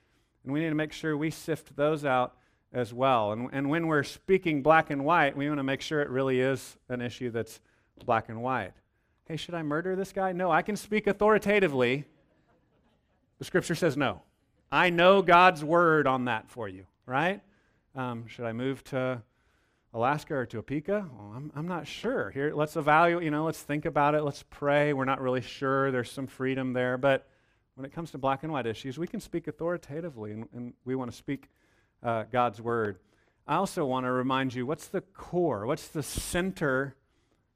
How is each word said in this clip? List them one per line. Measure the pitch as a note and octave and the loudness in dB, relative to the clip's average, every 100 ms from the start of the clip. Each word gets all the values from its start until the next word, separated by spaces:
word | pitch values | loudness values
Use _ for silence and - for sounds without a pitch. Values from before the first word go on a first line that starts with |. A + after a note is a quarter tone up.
| _ _ _ _ | _ _ _ _
And | B2+ | -6
we | C#3+ | -2
need | E3 | -2
to | |
make | D3+ D3+ | -2 -4
sure | - D#3+ D3 | -4 -4 -2
we | D#3+ | -2
sift | - - D3+ - C#3+ | -6 -6 -6 -6 0
those | D3 D#3 | 0 2
out | C#3+ B2+ B2 _ _ _ _ | 2 2 0 _ _ _ _
as | B2 A2+ | -6 -4
well. | A#2+ C3+ B2 G#2 | 0 2 4 2
And, | G#2+ B2 | -2 -4
and | C3+ C#3 | -4 -2
when | D#3+ E3 | 0 2
we're | D3+ | 0
speaking | C3+ - - F#3+ F3+ D3+ | 0 -6 0 2 2 0
black | C3+ D#3+ D#3+ | 6 6 4
and | C#3+ | -2
white, | C#3 E3+ C#3+ | 2 4 4
we | C#3 C#3+ | 2 -2
wanna | D3 | -2
make | C3+ C3+ | -2 -4
sure | - D3+ | -2 -2
it | D3 | 0
really | B2+ C3+ B2+ | 0 0 2
is | C3 C3+ - - - | 2 0 -6 -20 -10
an | B2 | -6
issue | A#2+ - B2+ | -6 -8 -6
that's | A2+ A2 - _ _ _ - - | -4 -6 -10 _ _ _ -14 0
black | A2+ A2 | 0 0
and | A2+ | -8
white. | B2 B2+ F#2+ - _ _ _ _ - | -4 -4 -4 -12 _ _ _ _ -12
"Hey, | D#3+ | -10
should | - | -8
I | E3+ | -6
murder | D3+ D3 F3+ | -4 -4 -2
this | F#3 F#3+ | -4 -4
guy?" | G3 F#3+ | -2 -2
No, | F3 F#3 | 0 2
I | D#3 | 2
can | A#3+ | 2
speak | G#3 - G#3+ G#3 | -6 -2 0 0
authoritatively. | G3 G#3 G#3+ G3+ G#3 F#3 C3+ A#2+ C3+ - _ _ _ _ _ _ _ _ _ _ _ _ - | 2 4 4 4 4 4 2 2 2 -4 _ _ _ _ _ _ _ _ _ _ _ _ -14
The | |
scripture | C3+ F3+ - | -2 -2 0
says | D#3+ F3 | 0 0
no. | C3+ C3 G2 _ _ _ _ - | 2 0 -2 _ _ _ _ -2
I | C#3+ F3+ | 2 4
know | E3+ F3 G3 | 6 8 8
God's | E3+ F3 F#3 D#3+ | 8 8 8 6
word | D3+ E3+ E3+ D#3 C3+ | 2 4 6 4 4
on | C3 | 2
that | B2 A2 - | 0 -4 -6
for | B2 G#2+ | -12 -12
you, | F#2 F#2 _ | -12 -20 _
right? | - C3 E3+ G3+ - _ _ _ _ | -4 0 0 -2 -10 _ _ _ _
Um, | C3 B2+ A#2 A2+ | -10 -8 -8 -12
should | - A#2 | -8 -6
I | |
move | A2+ C3 C3 | -4 -4 -6
to | - C3 B2+ B2 - _ _ _ _ _ _ | -6 -4 -2 -4 -10 _ _ _ _ _ _
Alaska | A#2 A#2+ D3 - | -2 0 0 -2
or | D3 A#2 | -4 -4
Topeka? | A2+ - C#3+ D3+ G#3 F#3 | -8 -6 -6 -2 -4 -4
Well, | - G#2 A2+ | -14 -16 -14
I'm, | D3 | -12
I'm | C#3 E3+ | -10 -8
not | F3 C#3+ | -8 -8
sure. | - G#3+ B3+ G2+ | -8 -4 -4 -4
Here, | C3+ D3 | -4 -4
let's | D3 D3+ E3 | -2 -2 -2
evaluate, | D3 D3+ F3 E3+ | 4 6 6 4
you | D#3+ | 0
know, | D3+ | -2
let's | D#3+ D#3 | -2 -6
think | - D3 | -6 -4
about | E3 D3+ C#3+ | -2 2 2
it. | D3+ | 2
Let's | D3 - | 0 -6
pray. | - - C#3+ C#3+ D3 | -14 -6 2 4 4
We're | C#3 | 2
not | C3 C3+ | 0 0
really | C3 B2+ | 0 -2
sure. | A#2+ - C3+ C3+ C3+ | -2 -4 0 2 2
There's | B2+ A#2 | 0 -2
some | - C3 | -6 -10
freedom | - C3 C3+ C3 | -4 -2 -2 -2
there. | B2 B2+ B2+ | 0 0 2
But | C#3 C3+ - _ _ _ _ | 2 2 0 _ _ _ _
when | - | -16
it | C3+ | -14
comes | - E3 | -12 -12
to | C#3+ | -4
black | C3+ C3+ | -2 -2
and | D#3+ | -2
white | D3 A2+ | -4 -4
issues, | G#2 C3+ C3 | -6 -8 -8
we | F3+ | -8
can | G#3+ | -8
speak | - E3+ D#3 | -8 -8 -8
authoritatively, | - E3 F3 - C#3+ F3 B2 G#2 | -8 -6 -6 -8 -10 -10 -10 -10
and, | G#2+ A2+ | -10 -12
and | A#2+ A#2+ - B2+ | -12 -14 -12 -6
we | |
wanna | C3 A#2+ | -4 -4
speak, | - - C#3 - _ _ _ _ _ | -10 -8 -8 -8 _ _ _ _ _
uh, | B2 A2+ G#2+ | -2 -2 -2
God's | B2 A#2+ G#2+ | 0 0 0
word. | A#2 A#2 G#2+ G2 _ _ _ _ - | -4 -2 -2 -4 _ _ _ _ -4
I | D#3 | 0
also | G3 - | 0 -2
wanna | C#3+ B2+ B2+ | -2 0 0
remind | B2+ B2+ C3 C3+ | 0 2 0 0
you, | B2 | -2
what's | B2 D#3+ - | -6 -6 -6
the | F#3+ | -8
core? | - - - F3 E3+ G#2+ A2 | -8 -18 -6 -2 0 0 -2
What's | D#3 - | -6 -6
the | D#3+ | -8
center | C3+ - - F3+ F#3+ F#3 D3 C3 C#3 - _ _ _ _ _ | -6 -6 -4 -2 -2 -2 0 0 -2 -8 _ _ _ _ _